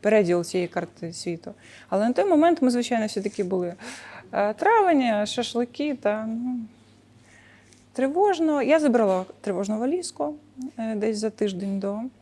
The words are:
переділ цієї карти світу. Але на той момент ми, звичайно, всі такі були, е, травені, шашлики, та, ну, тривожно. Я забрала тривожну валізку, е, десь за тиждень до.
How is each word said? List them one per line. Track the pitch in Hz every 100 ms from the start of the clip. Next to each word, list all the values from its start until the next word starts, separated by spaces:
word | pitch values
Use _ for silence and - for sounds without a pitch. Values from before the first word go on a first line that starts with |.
переділ | 208 214 180 175
цієї | 170 185 175
карти | 180 170 - 170
світу. | 170 - 170 - - - - -
Але | 190 220
на |
той | 254 403
момент | 320 330 339
ми, | 254
звичайно, | 240 240 233 214
всі | 208
такі | 202 -
були, | 180 185 175 180 240 - - - -
е, | - 208
травені, | 220 370 453 381 302 247 208 208
шашлики, | - 233 233 240 - 294 269
та, | 208 214 220
ну, | 226 247 254 220 - _ _ _ - _ - - - _ - _
тривожно. | - 269 311 415 349 320 294
Я | 240 311
забрала | 302 233 208 185 185 -
тривожну | - 185 202 214
валізку, | 247 349 339 - 294 302 - - 262 -
е, | 226 220
десь | 214 214
за | 214
тиждень | 214 214 185 196 196
до. | 196 208 254 _